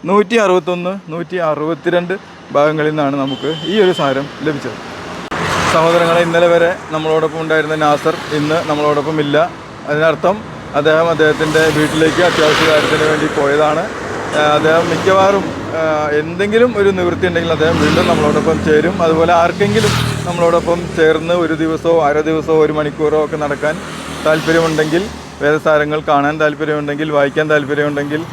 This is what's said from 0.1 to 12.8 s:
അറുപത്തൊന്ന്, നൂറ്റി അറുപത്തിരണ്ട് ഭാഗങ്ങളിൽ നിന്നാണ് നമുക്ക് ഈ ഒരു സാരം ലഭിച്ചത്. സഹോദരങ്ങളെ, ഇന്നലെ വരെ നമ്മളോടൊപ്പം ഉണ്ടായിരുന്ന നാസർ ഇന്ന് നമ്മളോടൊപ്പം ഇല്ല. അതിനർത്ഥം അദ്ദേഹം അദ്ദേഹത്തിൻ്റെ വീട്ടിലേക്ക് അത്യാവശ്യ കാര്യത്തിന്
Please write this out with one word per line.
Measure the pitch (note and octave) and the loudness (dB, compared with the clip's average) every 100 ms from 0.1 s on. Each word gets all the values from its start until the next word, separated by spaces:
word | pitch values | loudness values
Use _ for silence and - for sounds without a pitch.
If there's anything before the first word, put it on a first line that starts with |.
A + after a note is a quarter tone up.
| G3+ G3 A3+ | 2 2 2
അറുപത്തൊന്ന്, | G3+ F3+ E3 F3+ F3 G3 F3+ | 4 2 0 -4 -4 -8 -10
നൂറ്റി | E3 D#3+ F3+ D#3+ | -10 -6 -4 -2
അറുപത്തിരണ്ട് | D3 D#3 D#3 E3+ F3 F3 F#3+ - - - C#3+ | -2 -4 -2 0 0 -2 -8 -8 -20 -2 2
ഭാഗങ്ങളിൽ | D3+ D#3 D3+ | 2 2 -2
നിന്നാണ് | D#3 C#3+ C#3 | 0 -2 -2
നമുക്ക് | C3+ B2+ C#3 D#3+ D#3+ | -4 -4 -6 -6 -2
ഈ | G#3+ | 2
ഒരു | F#3 E3+ | 2 2
സാരം | C#3+ C3+ C#3+ - C#3+ | 0 0 -4 -6 -6
ലഭിച്ചത്. | C#3+ B2 A2 - - - - - - - - - | -6 -8 -12 -14 -14 -14 -12 -10 -6 -4 -2 0
സഹോദരങ്ങളെ, | E3 E3 E3+ E3+ E3+ E3+ | 2 4 2 2 2 2
ഇന്നലെ | E3+ F3 | 2 4
വരെ | E3+ E3+ F3+ - | 4 2 -2 -6
നമ്മളോടൊപ്പം | D#3 D#3 D#3+ D#3 D#3+ | -4 0 0 0 -4
ഉണ്ടായിരുന്ന | D#3+ D#3 D3+ D#3 D3+ | 0 0 0 0 2
നാസർ | D3 D#3 E3+ - D3+ | 2 0 -4 -4 -4
ഇന്ന് | D3 D#3+ D#3 | 0 -2 -2
നമ്മളോടൊപ്പം | D3 D3+ D3 D3 D#3 D3 | -2 0 0 -2 -2 0
ഇല്ല. | D3 E3+ - - - - | 0 0 -4 -18 -14 -6
അതിനർത്ഥം | D3+ D#3+ D3+ F3 G#3 - - - C#3 | 0 0 2 0 -2 -8 -14 -6 0
അദ്ദേഹം | D3 D#3 E3 | 2 2 2
അദ്ദേഹത്തിൻ്റെ | D#3 D#3 D3+ D#3 D#3 D#3+ D3+ | 4 2 2 0 2 2 2
വീട്ടിലേക്ക് | D3+ D#3 D#3 D#3+ F3 | 0 2 2 2 2
അത്യാവശ്യ | E3 D3+ D3+ D#3+ | 2 2 2 2
കാര്യത്തിന് | D3+ | 2